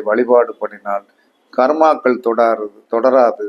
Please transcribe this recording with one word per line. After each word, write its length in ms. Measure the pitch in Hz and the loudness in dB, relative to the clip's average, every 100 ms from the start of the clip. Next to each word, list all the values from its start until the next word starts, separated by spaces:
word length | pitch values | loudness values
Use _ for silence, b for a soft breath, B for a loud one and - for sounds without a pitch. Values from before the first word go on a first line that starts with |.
| 104 | 0
வழிபாடு 420 | 110 120 120 117 107 | -2 2 2 0 -4
பண்ணினால் 460 | 104 101 101 101 - _ _ _ _ - | -10 -10 -8 -8 -8 _ _ _ _ -2
கர்மாக்கள் 600 | 127 156 160 139 127 120 117 | 0 2 2 2 -2 -2 -2
தொடராது, 400 | 117 117 113 104 101 - | 0 0 0 -6 _ -6
தொடராது, 540 | 117 123 131 120 107 | -2 2 4 2 0